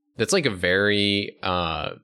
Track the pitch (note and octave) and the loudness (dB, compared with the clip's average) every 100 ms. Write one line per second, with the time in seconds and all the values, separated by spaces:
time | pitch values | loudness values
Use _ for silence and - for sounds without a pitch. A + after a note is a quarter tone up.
0 | _ - A2+ F#3+ C3+ F#2 F2 F#2+ G#2 G#2 | _ -6 -2 0 0 0 2 2 2 2
1 | G2+ G2+ G2+ - F#2+ F2+ E2 D#2 - - | 2 0 -2 -6 -4 -2 -2 -4 -6 -10